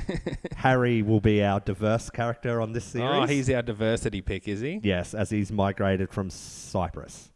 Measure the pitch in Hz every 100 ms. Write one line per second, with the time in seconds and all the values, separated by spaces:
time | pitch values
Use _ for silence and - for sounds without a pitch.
0 | - 170 - 143 - - 131 127 120 117
1 | 104 110 107 104 101 98 104 90 107 113
2 | - - 117 117 123 117 110 117 - 120
3 | 127 143 127 143 127 123 120 104 110 113
4 | 113 101 - 95 104 101 135 208 107 90
5 | 85 107 98 107 98 107 98 98 98 95
6 | 95 - 95 - - - - 98 85 71
7 | - - -